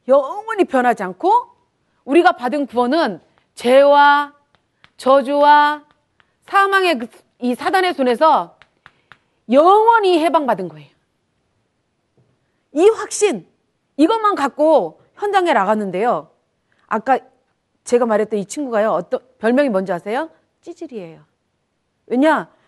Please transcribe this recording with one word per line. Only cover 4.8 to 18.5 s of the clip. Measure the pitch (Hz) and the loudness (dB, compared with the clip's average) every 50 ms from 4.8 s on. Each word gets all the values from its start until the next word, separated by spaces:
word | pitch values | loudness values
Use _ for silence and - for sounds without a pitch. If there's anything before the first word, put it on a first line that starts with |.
| _ _ _ | _ _ _
저주와 | - - 254 269 277 240 254 285 285 285 294 294 294 294 294 302 294 294 _ _ _ _ _ _ _ _ _ _ _ _ | -8 0 2 2 2 2 0 0 2 4 4 4 4 4 2 -2 -6 _ _ _ _ _ _ _ _ _ _ _ _ _
사망의 | - - 403 392 392 392 381 370 359 320 233 | -4 0 0 0 2 2 0 0 0 -2 -2
그, | 240 226 _ - _ _ _ - | -6 -12 _ -20 _ _ _ -8
이 | 240 247 247 | -6 -6 -4
사단의 | - - 359 381 381 370 359 - | -4 -4 -2 -2 0 -2 -2 -2
손에서 | - 269 247 240 - 311 320 285 208 170 165 _ _ _ _ _ _ _ - _ _ _ _ - _ _ _ _ _ _ - | -2 -2 -2 0 2 2 2 2 2 -2 -4 _ _ _ _ _ _ _ -20 _ _ _ _ -20 _ _ _ _ _ _ 0
영원히 | 226 277 311 359 392 427 440 453 453 453 403 370 359 311 | 2 4 4 6 4 4 4 4 2 2 2 2 0 2
해방받은 | 311 339 269 330 294 247 220 180 190 170 | 0 0 0 -2 -2 -2 -4 -4 -6 -12
거예요. | 151 151 147 _ _ _ _ _ _ _ _ _ _ _ _ _ _ _ _ _ _ _ _ _ _ _ _ _ _ _ _ _ _ _ _ _ _ _ _ _ - | -12 -16 -20 _ _ _ _ _ _ _ _ _ _ _ _ _ _ _ _ _ _ _ _ _ _ _ _ _ _ _ _ _ _ _ _ _ _ _ _ _ -2
이 | 285 349 427 | 2 2 2
확신, | 440 - 415 - - - 403 403 262 185 160 _ _ _ _ _ _ _ _ _ _ - | 2 2 -6 -10 -6 -2 -2 -2 -2 -4 -10 _ _ _ _ _ _ _ _ _ _ 0
이것만 | 294 339 453 453 427 415 392 | 0 0 0 0 0 -2 -2
갖고 | 294 277 277 - - 302 320 320 254 185 - - _ _ _ _ | -2 -4 -6 -2 0 0 2 2 2 0 -2 -10 _ _ _ _
현장에 | - 403 415 392 392 359 339 | -8 -6 -2 -2 0 0 0
나갔는데요. | 285 226 190 196 214 214 208 190 180 180 220 247 208 156 143 _ _ _ _ _ _ _ _ _ _ _ _ - | 0 0 0 0 -2 -2 -4 -6 -6 -4 -2 -2 -2 -4 -6 _ _ _ _ _ _ _ _ _ _ _ _ -8
아까 | 202 226 - 269 262 233 - _ _ _ _ _ _ _ _ _ _ _ - | -8 -6 0 0 0 0 0 _ _ _ _ _ _ _ _ _ _ _ -8
제가 | - 247 240 254 | -2 0 0 0
말했던 | 233 214 208 214 208 220 202 | 2 0 -2 -2 -2 -4 -6
이 | 190 | -6
친구가요, | - | -6